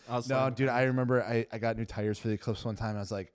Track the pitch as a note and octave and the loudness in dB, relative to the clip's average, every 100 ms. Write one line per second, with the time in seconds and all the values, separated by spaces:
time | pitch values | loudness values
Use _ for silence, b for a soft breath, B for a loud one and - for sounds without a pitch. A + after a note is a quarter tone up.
0 | - A#2+ A#2+ C3 C3+ B2 C3+ B2 C3 B2+ | -6 -4 0 0 0 2 2 4 2 4
1 | B2 B2+ G#2 A#2 A#2 A2+ A2+ A2+ A2+ - | 4 4 4 0 0 -2 -2 -2 -4 -2
2 | G#2+ G#2 A2+ G#2+ - G#2 A#2 G#2 A2+ G#2 | -2 0 -2 -2 -2 -4 -4 -4 -4 -4
3 | G2+ G2+ F#2 | -4 -6 -8